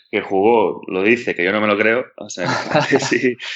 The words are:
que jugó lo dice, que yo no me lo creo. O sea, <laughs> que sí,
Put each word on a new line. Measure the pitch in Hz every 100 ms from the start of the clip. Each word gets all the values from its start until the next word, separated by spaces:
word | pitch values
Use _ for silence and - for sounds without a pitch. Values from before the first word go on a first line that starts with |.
| -
que | 104
jugó | - 95 107 117 90 - -
lo | 92
dice, | 101 120 101 87
que |
yo | 90
no | 107
me | 107
lo | 101
creo. | 107 117 - -
O | 104
sea, | - 90
<laughs> | 123 - 151 143
que | 139
sí, | - 117 127 117 -